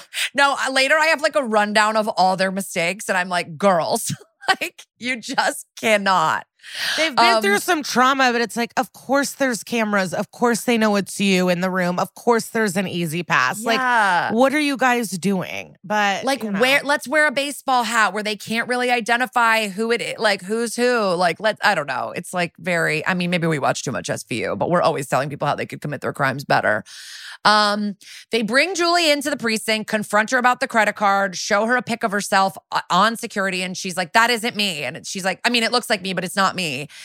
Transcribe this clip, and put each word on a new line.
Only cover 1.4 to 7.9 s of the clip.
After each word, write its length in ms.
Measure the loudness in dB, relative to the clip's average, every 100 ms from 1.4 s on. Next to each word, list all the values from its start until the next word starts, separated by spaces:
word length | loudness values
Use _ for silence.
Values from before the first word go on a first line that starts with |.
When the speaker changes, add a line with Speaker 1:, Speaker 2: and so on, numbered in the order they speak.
Speaker 1:
rundown 540 | 2 2 2 2 2 2
of 100 | 0
all 300 | 2 2 2
their 160 | 0
mistakes. 560 | -2 -4 -2 -2 -2 -2
And 100 | -2
I'm 100 | 0
like, 300 | -2 -4 0
"Girls, 560 | 2 4 2 -2 -4 -10 -14 _
<laughs> 240 | -2 -2
like, 240 | -4 -10 -20 -10
you 160 | -8 -8
just 500 | -6 -2 -2 -2 -10
cannot." 720 | -4 2 2 4 2 2 0 -6 _ -16 -8 -4 -2
Speaker 2:
They've 180 | 0
been 200 | 4 4 4
Speaker 1:
Um, 60 |
Speaker 2:
through 160 | 2 0
some 240 | 2 -2
trauma, 500 | 0